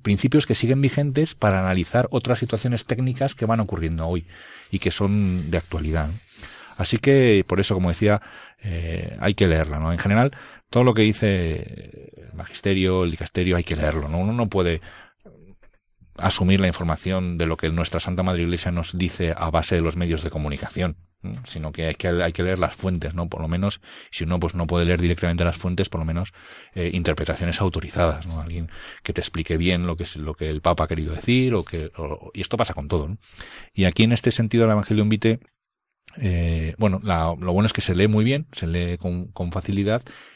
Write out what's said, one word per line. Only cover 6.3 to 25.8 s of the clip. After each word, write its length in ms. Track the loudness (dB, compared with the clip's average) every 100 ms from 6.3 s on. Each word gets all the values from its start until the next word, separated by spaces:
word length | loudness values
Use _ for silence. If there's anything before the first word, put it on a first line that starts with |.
| -20 -20 -20 -14 -6
Así 200 | -2 2
que, 460 | 4 6 8 6 4
por 140 | 0
eso, 160 | 2 2
como 140 | 0
decía, 320 | 2 2 2 -2 -18 -20 _
eh, 540 | -8 -6 -4 -6 -8 -2
hay 140 | -2
que 140 | 4 4
leerla, 320 | 4 2 0
¿no? 120 | -2
En 80 | 0
general, 320 | 2 2 2 -2 -16 -20 _
todo 160 | 4 4
lo 80 |
que 80 | 6
dice 1080 | 4 4 2 2 0 -4 -8 -14 -18 -20 -20 -20
el 180 | -16
magisterio, 680 | -16 -14 -4 2 4 4 4
el 80 | 2
dicasterio, 460 | -2 -4 0 2 2
hay 80 | 0
que 100 | 0
leerlo, 320 | 0 0 -2
¿no? 120 | -2
Uno 120 | 0
no 160 | 0 0
puede 320 | 2 2 0 -6 -20 -20 _ -20 -20 -20 -20 -20 _ _ _ -20 -4
asumir 440 | -2 2 4 4
la 60 | 4
información 680 | 0 -2 -2 -2 -2 -2 -2
de 80 | -2
lo 100 | 0
que 140 | -2
nuestra 300 | -2 -2 -2
Santa 240 | -2 0
Madre 200 | 0 0
Iglesia 280 | 0 0 -2
nos 260 | -2 -4 -2
dice 360 | -2 0 -2 -2
a 140 | 0
base 240 | 0 2 2
de 60 |
los 140 | 2 0
medios 280 | -2 -2
de 60 | -4
comunicación, 680 | -4 -4 -6 -8 -4 -4 -4 _ _
¿no? 120 | -12 -12 -12
Sino 260 | -10 -8
que 160 | -4 -4
hay 80 | -2
que, 120 | -2
hay 260 | 0 0
que 100 | 0
leer 160 | -2 0
las 160 | -2 -2
fuentes, 380 | -4 -2 -4
¿no? 140 | -4 -6
Por 140 | -4
lo 60 | -4
menos, 320 | 0 -2 -4 -12 -20 -14
si 120 | -6
uno, 160 | -2 0
pues, 160 | 0 -2
no 120 | 0
puede 180 | 2 2
leer 160 | 4
directamente 420 | 2 2 0 0
las 140 | 0 0
fuentes, 320 | -2 -2